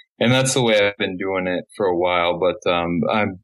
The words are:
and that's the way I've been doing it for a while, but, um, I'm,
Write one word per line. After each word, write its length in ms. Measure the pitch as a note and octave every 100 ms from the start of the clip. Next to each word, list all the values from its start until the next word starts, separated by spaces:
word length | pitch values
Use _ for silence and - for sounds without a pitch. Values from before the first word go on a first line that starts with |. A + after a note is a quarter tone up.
| _ -
and 140 | A2+
that's 220 | C3 C3+
the 80 | C3+
way 260 | A#2 G#2+ G2+
I've 80 | G2+
been 200 | G2 F#2
doing 300 | F#2+ F#2+ F#2
it 180 | F2 - -
for 100 | G2
a 100 | F2
while, 440 | F2+ F2+ E2+ E2+
but, 280 | F2+ F2 F#2+
um, 340 | F2 E2+ F2 -
I'm, 300 | G#2+ G2+ F#2